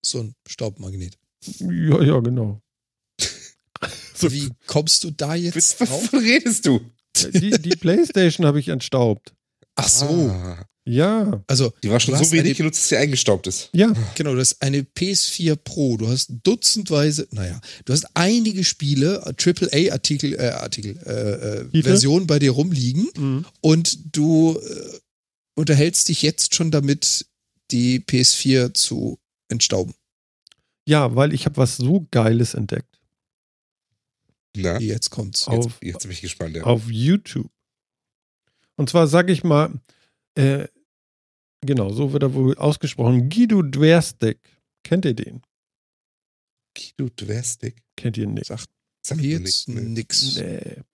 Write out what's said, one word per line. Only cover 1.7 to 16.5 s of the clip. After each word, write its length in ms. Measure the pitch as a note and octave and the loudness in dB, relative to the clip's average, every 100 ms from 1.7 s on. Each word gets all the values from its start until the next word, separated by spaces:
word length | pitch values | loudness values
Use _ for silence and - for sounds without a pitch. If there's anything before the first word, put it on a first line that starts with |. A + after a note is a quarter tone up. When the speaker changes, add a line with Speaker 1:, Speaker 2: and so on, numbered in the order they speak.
| E3+ D#3+ D3+ | -2 2 4
Speaker 2:
ja, 180 | C#3+ D3 | 4 2
genau. 420 | A#2+ B2 G#2+ G#2 _ _ _ _ _ _ | 0 -2 -4 -8 _ _ _ _ _ _
<laughs> 960 | - - - _ _ - - - - - | -8 -8 -20 _ _ -12 -12 -12 -18 -4
So 160 | E3+ | -2
Speaker 1:
Wie 180 | C#3 C#3 - - | -2 -8 -10 -2
kommst 380 | D3 D#3 - | -2 2 0
du 80 | F3 | 0
da 240 | D3 D3 E3 | -6 -4 -2
jetzt 200 | F3 E3 | -4 0
Speaker 3:
Was, 220 | E3 - | 0 2
Speaker 1:
drauf? 120 | A#3+ C3+ A3+ | 0 0 0
Speaker 3:
wovon 80 | C#4 | 2
redest 460 | A3+ C4 A#3+ A3 - | 4 4 2 0 2
du? 140 | B2 - _ _ - - | 2 0 _ _ -2 2
Speaker 2:
Die, 180 | F#3+ F#3 | 2 2
die 240 | A3+ D#3 F3+ | 0 0 -2
Playstation 720 | F3+ F#3+ E4+ - F3+ D#3 E3 | 2 2 2 4 2 4 2
hab 80 | C#3+ | 2
ich 140 | C3 | 0
entstaubt. 640 | B2+ - C3 A#2+ G#2 - _ _ _ _ - | -4 -2 2 2 0 -6 _ _ _ _ -4
Speaker 1:
Ach 120 | C3 | 2
so. 180 | - C#3+ E3+ C#3+ | 2 2 2 2
Speaker 3:
Ah. 340 | F#2 F2+ F2 F#2+ _ - | -2 -6 -12 -16 _ -4
Speaker 2:
Ja. 580 | A#2+ E3+ A3 G#3 G#2+ - | 0 2 2 0 -2 -2
Speaker 1:
Also, 240 | C3+ B2+ - | 0 0 -2
Speaker 3:
Die 80 | G#2+ | 0
war 80 | A2+ | 0
schon 140 | - | 2
Speaker 1:
du 40 | C3+ | 2
Speaker 3:
so 60 | |
Speaker 1:
hast 80 | D#3+ | 4
Speaker 3:
wenig 140 | E3 E3 | 4 2
Speaker 1:
eine 100 | C3+ | 0
Speaker 3:
genutzt, 240 | D#3+ - | -2 -2
dass 80 | - | 0
sie 80 | C3 | 2
eingestaubt 480 | D3 C3 - G2 F#2 | 2 0 2 0 0
ist. 240 | - - | -8 -4
Speaker 2:
Ja. 200 | E3+ A3 G3+ G#2 - | 2 4 2 -2 -4
Speaker 1:
Genau, 180 | D3+ | -2
du 60 | B2+ | 0
hast 220 | B2+ - | 0 0
eine 200 | C#3 C#3 | 0 0
P 280 | C3+ - F3+ | -4 -4 -2
S 140 | G3 - | -2 -2
vier 280 | - E3 D3+ | 0 0 0
Pro, 400 | - - C#3 A2+ | -4 -2 0 0
du 100 | A2 | 0
hast 240 | B2+ - A#2+ | -2 -4 -2
dutzendweise, 840 | F3 | 0